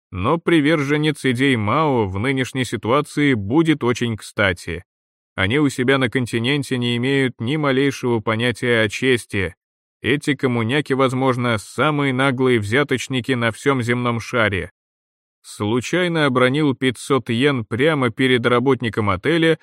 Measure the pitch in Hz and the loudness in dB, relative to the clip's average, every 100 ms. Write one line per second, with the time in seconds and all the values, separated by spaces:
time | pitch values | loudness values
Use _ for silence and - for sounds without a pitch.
0 | - 92 110 165 - 165 143 160 139 151 | -12 -4 -2 0 2 2 4 2 0 0
1 | 151 143 131 123 139 117 104 143 156 123 | 0 0 -2 2 2 2 0 0 2 0
2 | 98 98 127 135 123 131 120 101 104 143 | 0 -2 -2 -2 -2 -4 -4 -4 0 0
3 | 147 151 143 113 98 151 160 151 120 123 | 0 0 2 2 2 2 2 2 0 -2
4 | 120 107 - - 98 87 - 82 - _ | -4 -6 -8 0 0 0 -6 -12 -12 _
5 | _ _ _ - 95 139 139 - 127 135 | _ _ _ -2 0 2 0 0 2 2
6 | 127 135 117 117 120 147 - 127 120 120 | 2 -2 -2 -2 0 -2 -2 -2 -2 -2
7 | 131 139 131 - 117 156 143 131 139 - | 0 0 0 -2 -4 -2 0 2 0 0
8 | 123 117 113 110 123 - 123 113 107 - | -2 0 0 -2 -2 -2 0 2 0 0
9 | 131 120 - 101 85 - _ _ _ _ | 0 0 -2 -4 -4 -8 _ _ _ _
10 | 110 143 151 135 131 120 113 147 - 131 | -2 0 0 -2 0 0 0 -2 -2 0
11 | 131 127 131 123 123 110 - - 151 143 | 0 2 0 0 0 -2 -4 -2 0 0
12 | 139 127 139 127 127 120 101 131 139 127 | 0 0 0 2 2 2 2 0 0 -2
13 | - 131 113 123 117 - 139 131 117 123 | -4 -4 -2 0 -2 -2 0 0 0 0
14 | 123 117 - 123 104 95 - _ _ _ | 0 -4 -2 0 0 0 -6 _ _ _
15 | _ _ _ _ - - 104 123 - 170 | _ _ _ _ -16 -6 -2 -2 -2 -2
16 | 180 165 143 127 127 147 147 123 131 - | 0 0 2 4 2 2 0 0 -2 -2
17 | - 131 - 117 143 131 104 113 156 147 | -2 -2 0 0 2 0 -4 0 2 2
18 | 123 117 131 123 120 123 135 123 117 113 | 0 0 2 2 2 2 2 0 0 -2
19 | 101 90 143 165 160 156 | -2 0 0 2 2 0